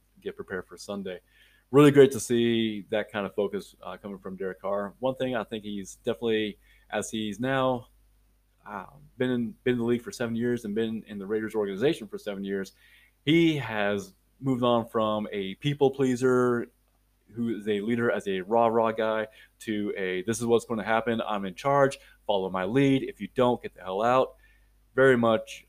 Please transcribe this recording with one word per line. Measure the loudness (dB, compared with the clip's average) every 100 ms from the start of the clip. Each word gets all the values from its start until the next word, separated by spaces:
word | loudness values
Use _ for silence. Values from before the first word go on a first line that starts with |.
| _ _
get | -12 -12
prepared | -8 -8 -8
for | -14
Sunday. | -10 -8 -8 -12 _ _ _ _ _
Really | 8 8
great | 10 8
to | 6
see | -2 2 2 2 -2 -6 -4
that | -4 -4
kind | -4 -4
of |
focus, | -2 -2 -4 -10 -16
uh, | -16 -14
coming | -14 -12
from | -12 -8
Derek | -8 -8
Carr. | -6 -4 -6 -6
One | -6 -4
thing | -4 -6
I |
think | -6 -8
he's | -8 -10 -10 -8
definitely, | -6 -2 0 0 -2 -6 _ _ _
as | -6 -6
he's | -6 -6 -4
now, | -2 0 0 -2 -6 _ _ _ _ _ _ _ -14
uh, | -12 -14 -18 -14 -4
been | -2
in, | -2 -4 -4
been | -2
in | 0
the |
league | 0 -2
for | -4
seven | -6 -4 -2
years | -2 -2
and | -4
been | -2 -2 -4 -10
in | -10
the | -4
Raiders | -4 -2
organization | -2 -2 0 0 0 -6
for | -10
seven | -8 -6
years, | -4 -4 -6 -12 _ _ _ _
he | 2 4 4 2
has | -4 -2 0 -2 -6 _ _ -8
moved | -4 0
on | 2 2 2
from | 0 0 0 -4
a | -6 -6 -6
people | -4 2 2
pleaser | 4 0 2 2 4 2 0 -4 _ _ _ _ _ _
who | -6 -4 -4
is | -2
a | -2
leader | 0 0 0
as | 0 -2
a | -4
rah-rah | 0 4 4 4 2
guy | 0 -2 -2 -6 -10 -20 -12
to | -6 -4 -4 -4
a, | -4 -4
"This | -4 -4
is | 2
what's | 0 0
gonna | -6
happen. | 0 0 0 -2 -4
I'm | -6
in | -6
charge. | -4 0 4 4 0 -16 _ -4
Follow | -2 -2
my | -2
lead. | 0 2 4 2
If | 0 -8
you | -6
don't, | 0 2 0
get | -6
the | -12
hell | -6 0
out." | 2 2 0 -4 _ _ _ _ _
Very | 4 6 6
much, | 4 2 -2 -16